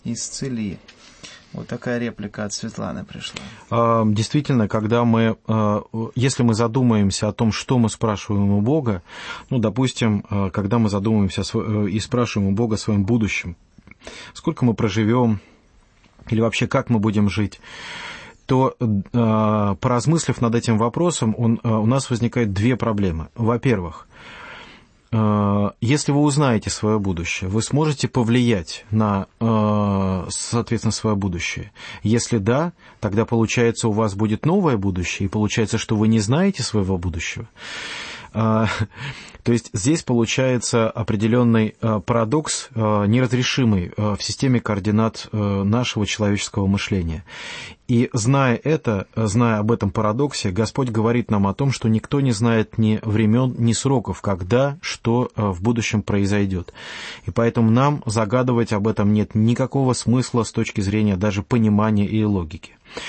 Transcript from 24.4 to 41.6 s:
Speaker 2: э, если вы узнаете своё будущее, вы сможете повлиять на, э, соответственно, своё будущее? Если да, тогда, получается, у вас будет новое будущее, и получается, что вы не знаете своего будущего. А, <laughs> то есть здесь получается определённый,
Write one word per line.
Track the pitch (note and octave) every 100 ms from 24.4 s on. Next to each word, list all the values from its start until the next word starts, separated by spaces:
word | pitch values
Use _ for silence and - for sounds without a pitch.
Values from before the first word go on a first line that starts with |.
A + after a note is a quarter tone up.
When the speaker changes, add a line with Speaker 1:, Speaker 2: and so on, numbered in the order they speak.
| - - - - _ _ -
Speaker 2:
э, | A2+ G#2+ G#2 G2+ G2+ G2+ -
если | A2+ D3 -
вы | C#3+
узнаете | D3 C#3 C3+ G#2+ -
своё | - G#2+ A2
будущее, | G2 F2 E2+ - F#2
вы | A2
сможете | - C3+ D#3 C3+ B2+
повлиять | B2+ A2+ B2 A#2+ G2+ E2+ - -
на, | G#2+ G#2+ G2 - -
э, | A#2 A2 G#2+ G#2 G2+ G2 F#2+ F#2 D#2+
соответственно, | - - A#2+ G#2 A2+ A2
своё | - A2 G2+
будущее? | G2 E2+ - - F#2+ - - -
Если | G#2+ A#2 - A#2
да, | G2 C3 E3+ - - -
тогда, | G#2 G2+
получается, | A2 A#2 A2 B2+ A#2 A2 A#2
у |
вас | G#2 A2
будет | F#2+ G#2+ G#2+ D3
новое | G3+ E3 A2
будущее, | G2 F2+ E2+ - G2
и |
получается, | G#2+ G#2 - G#2+ A2
что | - G#2+
вы | A2
не | A2+
знаете | G2+ D3 G3 F#3+
своего | - G#2+ F#2 F#2
будущего. | F2 E2 - - - - - - - - - - -
А, | G#2+ A2 A2 G#2+ - G#2+ -
<laughs> | C#3 - - -
то | -
есть | A#2 -
здесь | G2+ A#2+ E3
получается | - A#2+ A2+ - C3 B2 - A#2+ A2
определённый, | - G#2+ G#2+ A2 B2 A#2+ A2+